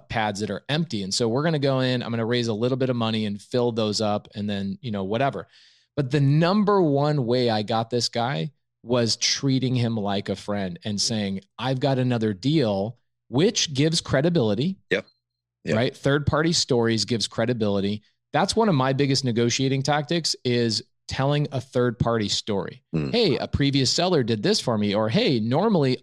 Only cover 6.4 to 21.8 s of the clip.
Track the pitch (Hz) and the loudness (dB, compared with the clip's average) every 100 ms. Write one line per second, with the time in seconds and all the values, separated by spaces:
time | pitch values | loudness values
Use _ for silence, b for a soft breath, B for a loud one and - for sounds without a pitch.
6.4 | 170 208 202 202 165 139 147 151 117 123 | 4 2 4 4 4 2 2 0 0 2
7.4 | 120 107 104 113 117 120 - 117 120 156 | 2 0 0 -2 -2 -2 -2 -2 -2 -2
8.4 | 160 - _ _ 113 123 117 - - - | -6 -10 _ _ -2 0 0 0 -2 0
9.4 | 139 131 127 127 117 113 101 98 - 95 | 0 0 0 0 0 -2 -2 -4 -4 -6
10.4 | - 104 95 85 110 101 - 113 101 95 | -6 -4 -6 -6 -6 -4 -2 -2 -2 -6
11.4 | - - 131 131 139 131 127 120 110 95 | -10 -6 -4 0 0 2 2 2 0 0
12.4 | 135 160 113 98 104 - _ _ - 120 | 0 2 2 0 -4 -8 _ _ -4 2
13.4 | 196 - - 131 156 165 - 139 160 170 | 2 2 -2 0 0 0 0 2 2 2
14.4 | 110 104 170 190 - 147 - _ _ _ | 2 0 -2 -4 -4 -4 -4 _ _ _
15.4 | _ _ - - 127 - 139 143 143 151 | _ _ -2 0 0 0 0 2 2 0
16.4 | 165 170 - 120 113 113 95 117 - - | 2 0 2 2 2 0 0 -2 -2 -2
17.4 | 117 120 104 101 98 104 b b _ 147 | -2 0 0 0 0 -4 b b _ -2
18.4 | 170 220 220 147 131 135 143 135 131 113 | 0 2 2 2 2 2 0 0 0 0
19.4 | 120 - 135 135 131 147 143 170 151 - | 0 0 0 0 0 -2 0 -2 -2 -4
20.4 | 127 120 117 107 - _ - - 139 147 | 0 0 0 -2 -6 _ -8 -2 0 0
21.4 | 147 131 - 127 | -2 -4 -4 0